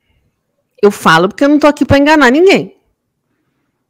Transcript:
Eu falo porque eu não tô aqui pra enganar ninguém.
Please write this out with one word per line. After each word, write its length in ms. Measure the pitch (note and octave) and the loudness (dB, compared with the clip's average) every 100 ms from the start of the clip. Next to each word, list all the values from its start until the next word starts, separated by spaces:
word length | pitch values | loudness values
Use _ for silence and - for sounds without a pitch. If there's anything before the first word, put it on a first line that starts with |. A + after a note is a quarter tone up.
| _ _ _ _ _ _ _ _ | _ _ _ _ _ _ _ _
Eu 80 | G#3 | -4
falo 380 | - F#3+ E3 F#3+ | -2 -2 0 -2
porque 160 | - | -2
eu 60 | C#4+ | -2
não 100 | D4 | 0
tô 80 | D4 | 0
aqui 180 | C#4+ C4+ | 0 0
pra 140 | C#4 | 0
enganar 320 | C#4+ D#4 B3 | 2 2 2
ninguém. 440 | C#4+ F#4+ B3 - _ _ _ _ _ _ _ _ _ _ _ | 2 2 0 -4 _ _ _ _ _ _ _ _ _ _ _